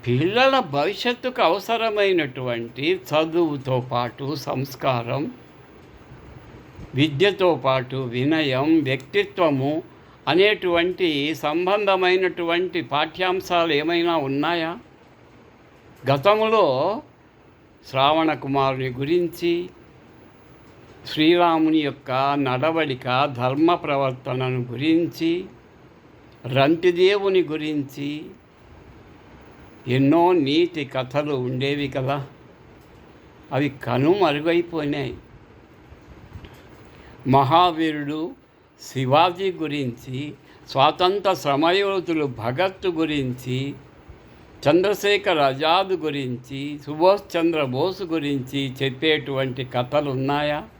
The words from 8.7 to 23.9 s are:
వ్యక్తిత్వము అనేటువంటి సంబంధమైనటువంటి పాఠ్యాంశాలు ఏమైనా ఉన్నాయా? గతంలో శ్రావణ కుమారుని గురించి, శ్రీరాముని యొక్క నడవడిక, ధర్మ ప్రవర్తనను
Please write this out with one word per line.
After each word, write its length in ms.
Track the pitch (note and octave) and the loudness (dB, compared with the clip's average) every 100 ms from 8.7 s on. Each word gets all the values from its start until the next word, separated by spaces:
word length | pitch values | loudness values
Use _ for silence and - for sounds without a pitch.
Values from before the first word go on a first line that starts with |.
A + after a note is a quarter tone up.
| D#3+ | 2
వ్యక్తిత్వము 880 | C3 C3 - - G3+ - E3+ C#3 C3+ D#3 - - - - - | 2 -4 -2 -2 -2 0 0 2 -2 -4 -8 -20 -20 -10 -2
అనేటువంటి 1080 | D#3+ G3+ G3+ F#3 E3+ F3 F3 F3+ D3 C#3+ D3 | 4 4 2 0 0 0 0 -2 0 -2 -2
సంబంధమైనటువంటి 1400 | D3+ D#3 F3+ G#3 G3+ F#3+ F3+ F#3 F#3 F3+ E3+ E3+ F3+ E3+ | -2 -2 0 0 2 2 4 2 0 -2 -2 0 0 -4
పాఠ్యాంశాలు 920 | B2+ C#3 D#3+ E3 F#3 F#3 D#3+ F3 E3 | -2 -2 -2 -2 -2 -2 0 0 2
ఏమైనా 420 | D3 D#3 E3+ E3+ E3 | 0 0 0 0 0
ఉన్నాయా? 560 | C3+ C#3 D3+ E3+ D#3+ F#3+ - - - - - - - - - - - - | -2 -2 0 -2 -4 -8 -16 -20 -20 -20 -20 -20 -20 -20 -20 -20 -20 -10
గతంలో 640 | B2+ C#3 F#3+ G#3+ A3 A3 E3 B2+ E3 A3+ - _ _ _ - _ _ _ - | -2 2 2 2 2 4 4 2 0 -4 -10 _ _ _ -20 _ _ _ -6
శ్రావణ 440 | C3 C#3 D#3+ D#3+ | 2 4 4 2
కుమారుని 560 | C#3+ C#3 C#3 C3+ C3 C3 | -2 -2 0 0 0 -6
గురించి, 800 | B2 C#3 F3+ F3 - E3+ E3+ F3+ - - - - - - - - - - - - - - | -4 -2 0 -2 -4 -2 -2 -4 -14 -20 -20 -20 -20 -20 -20 -20 -20 -20 -20 -20 -20 -12
శ్రీరాముని 760 | - D#3 F3 F3 D#3+ D#3 D#3 | 0 4 4 4 4 2 2
యొక్క 300 | D3+ D3 - B2+ C#3 C#3+ | 0 -6 -4 0 0 0
నడవడిక, 720 | C3+ B2+ D#3 E3 D3+ B2+ B2+ B2+ D3 | 0 0 0 0 -2 -4 -2 0 0
ధర్మ 500 | A#2+ B2+ C3+ E3 F3 | 0 -2 2 2 2
ప్రవర్తనను 880 | D#3+ | 0